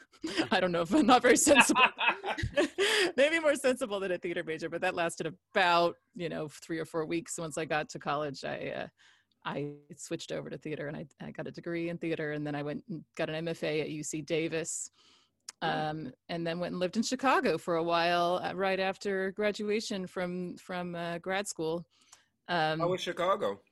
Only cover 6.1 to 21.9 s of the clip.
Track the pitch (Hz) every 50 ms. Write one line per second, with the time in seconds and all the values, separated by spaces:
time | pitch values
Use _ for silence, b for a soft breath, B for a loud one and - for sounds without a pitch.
6.1 | - - 175 156 156 160 156 147 - - - - 170 160 160 - - 165 156 156
7.1 | 170 170 160 - - - 170 160 151 170 160 139 156 151 156 - - 156 - 160
8.1 | 143 147 151 147 139 - - 147 147 143 147 143 - - - - - b b b
9.1 | b b b b b _ - 160 160 143 143 147 147 147 - - 165 - - -
10.1 | 170 156 - - 160 156 147 151 156 147 - 156 151 - 147 143 156 151 160 139
11.1 | _ - 165 151 147 - - - 139 - - 175 170 170 170 170 175 170 - 165
12.1 | 165 151 160 147 151 151 147 147 147 143 147 147 147 - - - 175 151 - _
13.1 | - - 165 160 156 156 165 165 165 - - 160 151 156 143 147 151 151 151 -
14.1 | - 156 147 - 170 156 160 165 156 165 156 - - - - - b b b b
15.1 | b b b b b _ _ - - - 180 165 156 156 156 151 156 156 156 -
16.1 | - _ _ - 175 165 170 165 165 175 175 170 180 185 180 180 - 214 233 -
17.1 | 269 254 - 262 277 370 302 214 160 160 - - 170 165 165 170 170 170 165 175
18.1 | 175 175 175 170 180 180 - 175 165 175 196 190 190 185 190 190 190 - - 208
19.1 | 196 190 190 196 190 - 208 208 202 - 214 208 208 226 220 - 214 190 185 175
20.1 | - 190 180 180 180 180 180 175 - - - - 185 180 180 180 175 170 170 170
21.1 | 170 170 - 185 190 196 208 - - - 165 160 160 170 165 _